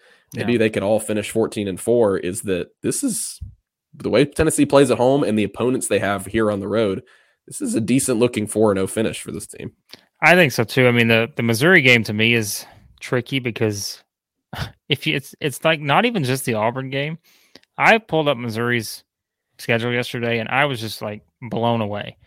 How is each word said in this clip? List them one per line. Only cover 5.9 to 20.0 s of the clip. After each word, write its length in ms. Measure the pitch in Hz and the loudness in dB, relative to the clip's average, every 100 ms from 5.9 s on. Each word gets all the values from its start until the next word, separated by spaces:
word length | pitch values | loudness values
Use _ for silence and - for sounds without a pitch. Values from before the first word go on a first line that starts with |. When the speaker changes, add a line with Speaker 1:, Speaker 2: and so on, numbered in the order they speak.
| 101 | 0
Speaker 1:
have 280 | 98 101 95 | 0 -4 -4
here 240 | 110 107 | -2 0
on 100 | 101 | -2
the 80 | 101 | -2
road. 360 | 104 107 95 - _ _ _ - | -2 0 -2 -8 _ _ _ -20
This 160 | - | -10
is 120 | 262 | -4
a 60 | 220 | -4
decent 380 | 107 131 131 113 | 0 0 0 2
looking 280 | 120 113 104 | 2 0 -4
four 240 | 107 110 | 2 2
and 80 | 95 | 2
oh 80 | 95 | -2
finish 360 | - 107 - | -2 -4 -6
for 80 | - | -10
this 140 | 78 - | -12 -12
team. 260 | - - - _ - _ _ | -14 -16 -16 _ -20 _ _
Speaker 2:
I 140 | 151 | 4
think 180 | 180 151 | 6 4
so 100 | - | 2
too. 240 | 110 - 127 | 0 2 4
I 20 | |
mean, 180 | 120 117 | 4 4
the, 240 | 113 120 - | 4 2 -2
the 60 | |
Missouri 380 | 117 113 156 185 | -2 2 4 6
game 240 | 131 120 | 8 6
to 80 | 107 | 4
me 220 | 107 113 | 0 2
is 320 | 117 107 - - - - _ | 2 0 -6 -12 -20 -20 _
tricky 380 | - 127 - 135 | -4 -2 -2 -4
because 640 | 123 104 110 101 - - _ _ _ _ _ | -4 -2 -2 -2 -8 -12 _ _ _ _ _
<laughs> 360 | - - - - | -12 -12 -12 -6
if 160 | 147 156 | -4 -2
you, 100 | 147 | -4
it's, 180 | - - | -6 -8
it's, 240 | 156 - | -8 -2
like, 160 | 160 160 | -2 0
not 240 | 147 156 | 2 2
even 180 | 240 226 | 2 0
just 200 | 127 135 | -2 -2
the 80 | - | -2
Auburn 380 | 110 113 120 135 | -2 -2 -2 -6
game. 260 | 135 147 165 _ _ _ - _ - | -6 -6 -10 _ _ _ -20 _ 0
I 180 | 151 220 | 4 4
pulled 320 | - 160 147 | 2 0 0
up 80 | 120 | -2
Missouri's 680 | 120 107 120 120 107 - _ _ _ _ _ - | -4 -4 -2 -2 -4 -12 _ _ _ _ _ -10
schedule 360 | - 117 120 | -2 0 0
yesterday, 440 | 123 | -2